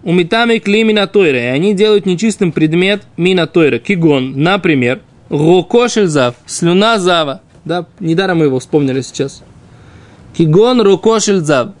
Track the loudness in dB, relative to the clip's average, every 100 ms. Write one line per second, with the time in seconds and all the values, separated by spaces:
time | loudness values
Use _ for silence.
0 | 0 0 0 0 0 0 0 0 2 0
1 | 0 0 2 0 -2 -2 0 0 2 2
2 | 0 -2 -2 -2 -2 0 0 0 0 -2
3 | -8 -4 0 0 0 2 2 0 -4 0
4 | 2 0 -2 -2 -2 0 0 0 0 -4
5 | _ _ -8 -2 2 2 2 0 0 0
6 | 0 0 -2 -4 -14 -4 0 2 2 0
7 | 0 0 -2 -8 _ -20 -8 -8 -8 _
8 | -4 -2 0 0 0 -2 -2 -2 0 -4
9 | -8 -8 -8 -8 -20 -20 -20 -20 -20 -20
10 | -20 -20 -20 -2 2 4 4 4 2 2
11 | 2 0 0 -2 0 -2 -2 -8